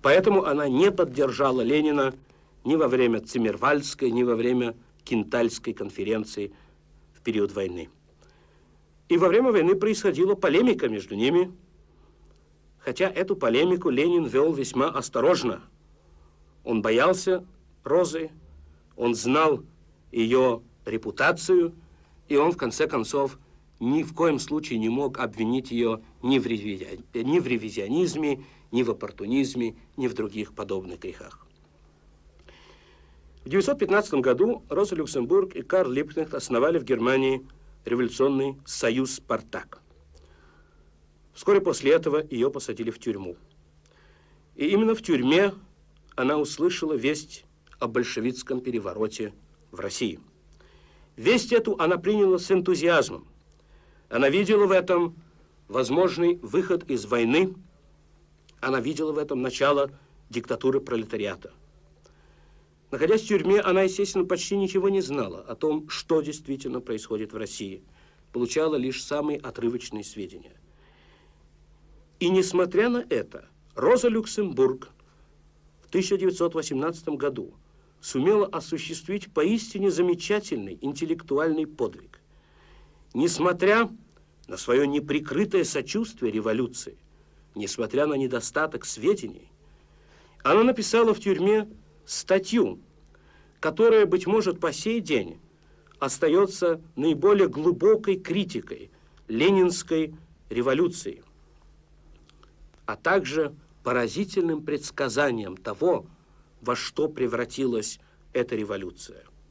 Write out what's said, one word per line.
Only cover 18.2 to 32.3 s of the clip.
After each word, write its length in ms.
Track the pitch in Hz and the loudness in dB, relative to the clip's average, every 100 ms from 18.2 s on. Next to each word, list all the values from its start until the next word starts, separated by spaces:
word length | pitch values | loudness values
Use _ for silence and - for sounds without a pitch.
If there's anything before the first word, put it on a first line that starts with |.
| 160 - - - - - _ - | -8 -12 -20 -20 -20 -20 _ -4
он 180 | 120 113 | -2 0
знал 480 | 120 147 160 139 - _ _ _ _ | 2 4 4 2 -4 _ _ _ _
её 500 | 117 113 127 127 117 - _ - | -2 2 4 4 0 -8 _ -8
репутацию, 880 | 113 110 - 143 170 - 180 170 - - - _ - - | -6 -6 0 0 0 2 4 2 -4 -20 -20 _ -20 0
и 80 | 143 | 2
он, 160 | 160 | 4
в 60 | 175 | 0
конце 300 | 120 110 156 | -4 -2 -2
концов, 520 | 139 110 143 139 - _ - _ _ | -2 -2 -2 -2 -4 _ -20 _ _
ни 240 | 117 151 | -2 0
в 100 | 160 | -2
коем 260 | 160 165 135 | 0 0 0
случае 400 | - 151 151 117 | -2 -6 -4 -2
не 100 | 110 | -2
мог 300 | 123 143 131 | 0 -4 -4
обвинить 520 | 113 110 110 127 127 | -6 -2 -2 -2 -2
её 300 | 120 117 113 - - | -2 0 -2 -8 -6
ни 180 | 123 135 | 0 2
в 80 | 120 | 2
реви-, 540 | 110 104 95 - 92 - | -4 -6 -10 -12 -14 -10
ни 260 | 120 127 175 | -6 0 0
в 80 | 127 | 0
ревизионизме, 960 | 117 107 104 101 156 180 151 147 135 - - _ | -4 -4 -8 -4 0 0 -2 -4 -4 -8 -20 _
ни 120 | 120 | -2
в 60 | 117 | 0
оппортунизме, 840 | 104 107 - 101 135 131 123 113 110 - - | -4 -8 -10 -2 0 0 -2 -6 -6 -16 -6
ни 100 | 127 | -4
в 60 | |
других 400 | 110 107 107 101 | -2 -6 -6 -10
подобных 460 | - 98 95 92 - | -10 -6 -6 -6 -12
грехах. 460 | 92 - - - - _ _ _ _ _ _ _ _ | -14 -14 -20 -20 -20 _ _ _ _ _ _ _ _